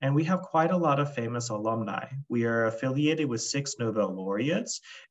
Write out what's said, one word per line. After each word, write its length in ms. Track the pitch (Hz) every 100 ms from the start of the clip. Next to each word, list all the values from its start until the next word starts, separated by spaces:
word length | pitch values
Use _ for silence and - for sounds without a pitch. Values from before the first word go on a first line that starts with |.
and 140 | 139 143
we 80 |
have 180 | 160 180
quite 300 | - 160 170
a 60 | 180
lot 220 | 165 139
of 140 | 143
famous 360 | - 117 120 117
alumni. 580 | 107 113 113 104 95 - 135 -
We 180 | 120 117
are 200 | 117 113
affiliated 640 | 113 131 135 151 156 139
with 120 | 113
six 340 | - 139 139 -
Nobel 380 | 117 107 98 92
laureates, 680 | 95 101 135 190 240 - - - -